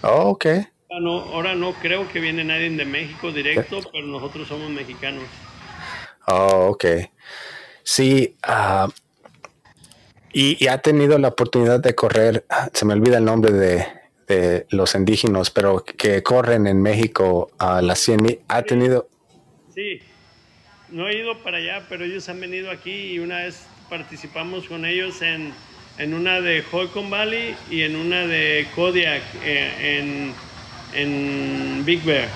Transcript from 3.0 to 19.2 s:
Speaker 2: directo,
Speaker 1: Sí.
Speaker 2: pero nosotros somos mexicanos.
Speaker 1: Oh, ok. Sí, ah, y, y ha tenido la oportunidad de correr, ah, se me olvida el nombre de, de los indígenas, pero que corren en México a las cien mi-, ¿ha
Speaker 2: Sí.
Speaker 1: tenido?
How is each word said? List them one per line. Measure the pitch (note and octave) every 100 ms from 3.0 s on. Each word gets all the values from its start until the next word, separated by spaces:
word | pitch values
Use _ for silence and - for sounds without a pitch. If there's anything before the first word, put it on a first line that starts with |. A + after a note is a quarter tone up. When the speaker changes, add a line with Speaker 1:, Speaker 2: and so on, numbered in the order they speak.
| D#3 D3+ E3+
Speaker 2:
directo, | D3 C#3+ D#3 - G3
Speaker 1:
Sí. | F#3
Speaker 2:
pero | D#3 D3
nosotros | C#3 C#3 D3 D3
somos | D3 D3+
mexicanos. | C#3+ B2+ - C3+ C#3 B2+ - - - - - - - - - -
Speaker 1:
Oh, | F#2 G2 F#2+ F#2
ok. | G2 F2+ E2+ - _ - - - - - -
Sí, | - - C3 C3+ A#2+ -
ah, | - A2 F#2+ G2 G2 - _ _ - _ - _ _ _ - _ _ _ _
y, | - C#3 D#3+
y | C3
ha | C3
tenido | D#3 D3+ C#3+ D3
la | C3
oportunidad | - A#2+ B2+ A#2 B2
de | B2 A#2+
correr, | A2+ A2+ A2 A2 -
ah, | - -
se | - G#2+
me |
olvida | G#2 A#2 B2
el | A2
nombre | A2+ A2
de, | G2+ F#2+ F2+ F2+ - _ _ -
de | G2 F2+ F2 -
los | G2 F#2 G2
indígenas, | G2 G#2+ A2+ G2 F2+
pero | - G2 F#2+
que | - - G#2+ G2
corren | - B2 B2 A#2 G2+
en | G2
México | G2+ G#2+ A2+ - F#2+ F2+ - _
a | F#2 F#2
las | F2+ F2+
cien | - A2
mi-, | A2 A#2 _
¿ha | A#2
Speaker 2:
Sí. | A#2
Speaker 1:
tenido? | B2 B2 B2+ - _